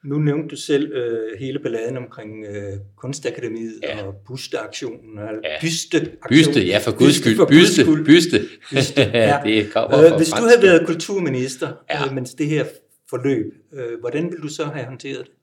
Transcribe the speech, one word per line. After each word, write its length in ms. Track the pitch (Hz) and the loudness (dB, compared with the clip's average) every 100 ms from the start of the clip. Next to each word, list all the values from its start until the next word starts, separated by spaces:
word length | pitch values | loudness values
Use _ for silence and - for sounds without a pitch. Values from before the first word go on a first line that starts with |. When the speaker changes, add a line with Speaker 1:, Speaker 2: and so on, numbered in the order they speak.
Speaker 1:
Nu 140 | 147 147 | -4 -2
nævnte 300 | 151 143 156 | 0 -2 -6
du 120 | 143 | -12
selv, 320 | - 143 147 | -2 0 0
øh, 460 | 135 120 117 110 101 | -4 -4 -4 -6 -8
hele 200 | 135 143 | -10 -8
balladen 380 | - 117 117 131 | -6 -6 -6 -8
omkring, 480 | 120 - 107 110 107 | -12 -16 -16 -16 -12
øh, 260 | 101 101 98 - _ | -10 -10 -12 -14 _
Kunstakademiet 840 | 127 143 - - 120 113 113 110 | -12 -8 -8 -8 -10 -8 -12 -10
Speaker 2:
Ja. 200 | - 107 98 | -10 -8 -10
Speaker 1:
og 80 | 98 - | -14 -16
Buste-aktionen 920 | 131 - 131 107 - 127 110 110 104 | -16 -10 -10 -10 -12 -12 -14 -18 -14
og 100 | 107 107 | -12 -10
Speaker 2:
Ja. 120 | 78 76 | -8 -6
Speaker 1:
Byste-aktionen. 680 | 160 160 - 160 160 - - | -6 -6 -2 -2 -4 -12 2
Speaker 2:
Byste, 380 | 143 156 127 90 | 4 4 2 0
ja, 120 | 101 | 0
for 120 | - 107 | -2 4
guds 100 | 143 | 4
Speaker 1:
Byste, 100 | 170 | 4
Speaker 2:
skyld. 140 | 165 - | 0 2
Speaker 1:
for 80 | |
guds 240 | 165 147 202 | 6 8 8
Speaker 2:
Byste, 120 | 165 | 6
Speaker 1:
skyld. 220 | 143 151 156 | 4 2 6
Speaker 2:
byste. 340 | 165 170 113 - - - | 6 6 -2 -2 -14 -4
Speaker 1:
Byste, 300 | 135 131 - 110 | -2 0 0 2
Speaker 2:
<laughs> 80 | 117 | 2
Speaker 1:
ja. 220 | 110 143 | 2 2
Speaker 2:
Det 260 | 107 110 104 | 2 0 0
kommer 260 | 110 - 143 | -2 2 6
Speaker 1:
Øh, 100 | 160 | 6
Speaker 2:
fra 60 | 160 | 6
Speaker 1:
hvis 120 | 165 | 0
du 80 | - | 0
Speaker 2:
fransk, 120 | 233 240 | 4 6
Speaker 1:
havde 100 | 190 | 8
Speaker 2:
ja. 60 | |
Speaker 1:
været 140 | 165 165 | 6 4
kulturminister, 880 | 160 - 196 165 127 131 - 151 - _ | -6 -4 -4 -2 -2 -4 -6 -10 -10 _
Speaker 2:
Ja. 160 | 147 139 | -6 -4
Speaker 1:
øh, 80 | |
mens 200 | 135 127 | -6 -10
det 120 | - 147 | -6 -4
her 180 | 151 127 - _ _ _ | -2 -4 -10 _ _ _
forløb, 440 | 127 131 127 107 _ _ | -6 -2 -2 -4 _ _
øh, 280 | 143 120 117 | -14 -12 -10
hvordan 240 | 120 143 | -8 -6
ville 180 | 170 170 | -6 -8
du 60 | 151 | -12
så 160 | - | -8
have 220 | 147 147 120 | -8 -8 -12
håndteret 320 | 127 139 131 120 | -12 -12 -12 -14
det? 40 | _ | _